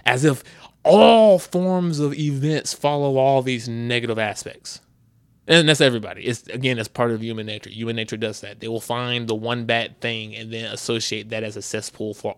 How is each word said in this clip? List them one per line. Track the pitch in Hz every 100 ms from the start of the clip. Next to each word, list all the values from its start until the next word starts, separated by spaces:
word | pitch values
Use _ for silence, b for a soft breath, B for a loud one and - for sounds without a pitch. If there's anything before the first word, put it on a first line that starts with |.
| 120
as | 127
if | 151 131 B B B _
all | 151 196 226 226 214 185
forms | - 180 185 185 175 147
of | 147 147
events | 147 139 147 156 -
follow | - 143 147 143 135
all | 135 135
these | 127 123 120
negative | 117 117 120 117 110
aspects. | 107 101 - - - - _ _ _ _ _ _ -
And | 165 156
that's | 147
everybody. | 139 120 98 95
It's, | 120 120 -
again, | 123 131 120
that's | 107
part | - 120
of | 110
human | 113 110 107
nature. | 107 104
Human | 110 113 117
nature | 110 110
does | 110 104
that. | 101 -
They | 113
will | 113
find | - 120 123 120 113
the | 110
one | 117 120 117
bad | 117 107 -
thing | 117 113 107
and | 107 113
then | 113 113
associate | - - 117 - 107 107
that | 110
as | 110 104
a |
cesspool | - 110 - - 107
for | 104 107